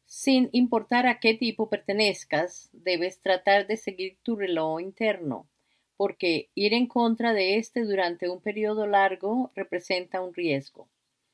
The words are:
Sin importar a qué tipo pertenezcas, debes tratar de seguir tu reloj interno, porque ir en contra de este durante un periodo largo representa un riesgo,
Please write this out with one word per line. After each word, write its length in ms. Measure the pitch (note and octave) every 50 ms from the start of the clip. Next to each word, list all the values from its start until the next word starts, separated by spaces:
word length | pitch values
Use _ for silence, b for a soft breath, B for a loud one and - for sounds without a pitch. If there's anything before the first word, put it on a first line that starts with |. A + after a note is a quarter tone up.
| _
Sin 440 | - - - - C#4 C4+ B3+ B3+ -
importar 540 | - B3 B3 A#3 A#3+ A3+ G#3+ - B3 A#3+ B3
a 140 | B3 A3+ -
qué 160 | - A3 A3
tipo 340 | A3 B3 A3+ A3 - G#3+ G#3+
pertenezcas, 1040 | G#3+ G3+ - - G3 G#3 G#3+ G#3 F#3 - - - D#3 D3+ E3+ F3+ - - - _ _
debes 460 | - - F#3 F3+ D#3+ F3 F#3 - _
tratar 480 | - G3 F#3 F#3 - - - G3+ G3
de 100 | G3 A3
seguir 400 | A3 - G#3 F#3+ F3+ F#3+ F#3+ F#3 _ -
tu 120 | A#3+ A3+
reloj 440 | G#3 G3+ F#3 E3+ D#3+ D#3 D#3+ D#3+ E3
interno, 640 | F3+ F#3+ G3 - A3+ A3 G3+ F#3 E3+ C#3+ A#2 - - _ _ _ _ _ _ _ _ _ _
porque 540 | - G3 G3 - - F#3+ F3 E3 D3 - _ -
ir 180 | - G3+ G#3 A3
en 140 | A#3+ B3
contra 460 | A#3+ - B3 A#3 A3+ A3+ - A#3 A#3 A3+
de 240 | G3+ F#3 F#3 G3
este 260 | A3+ A3 - - A#3+ A#3
durante 460 | G#3 G3 F#3+ F3+ E3+ F3 E3+ F#3 F3+
un 120 | F3+ F3+
periodo 460 | - G#3+ G3+ G#3+ G#3+ G#3+ G#3+ G#3+ G#3+
largo 640 | G#3 G3+ G3 G3 G3 F#3+ F3+ F#3+ G3+ A3+ B3+ B3+ - -
representa 680 | G3 F#3+ - - F3 - - F#3+ F3+ F3+ - - F#3
un 120 | F#3 F3+ F3
riesgo, 540 | F3 F3 E3 C#3 C#3 C#3 - _ - - _ _ _ _ _ _ _ _ _